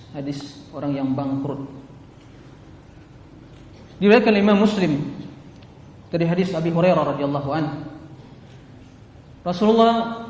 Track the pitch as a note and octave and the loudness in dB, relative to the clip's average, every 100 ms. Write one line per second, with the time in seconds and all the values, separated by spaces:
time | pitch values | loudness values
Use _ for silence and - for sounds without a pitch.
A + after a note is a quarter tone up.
0 | - D3 C#3 C#3+ - - - D3+ C#3+ C3+ | -16 -10 -8 -8 -12 -18 -16 -8 -4 -2
1 | C3 C3 C3+ C#3 C3+ C3+ - - - - | -2 -2 -2 -4 -4 -6 -10 -16 -20 -20
2 | - - - - - - - - - - | -20 -20 -20 -20 -20 -20 -20 -20 -20 -20
3 | - - - - - - - - - - | -20 -20 -20 -20 -20 -20 -20 -20 -20 -2
4 | G3+ A#3 A#3+ G#3 G3+ G3+ G#3 - F3 C#3 | 4 6 6 4 4 4 2 2 0 -2
5 | - - - - - - - - - - | -4 -10 -16 -20 -20 -20 -20 -20 -20 -20
6 | - E3+ E3 F3 F3+ E3 E3 E3 F3+ D#3 | -8 -2 0 0 -2 -2 -2 2 4 4
7 | C#3+ C#3 C#3+ C#3+ B2+ D#3 D3 - - - | 0 -2 -2 -4 -4 -4 -4 -6 -12 -16
8 | - - - - - - - - - - | -20 -20 -20 -20 -20 -20 -20 -20 -20 -20
9 | - - - - F3 F3+ G#3+ A3+ A3+ A#3 | -20 -20 -20 -12 -8 0 4 6 6 4
10 | A3+ - | -2 -8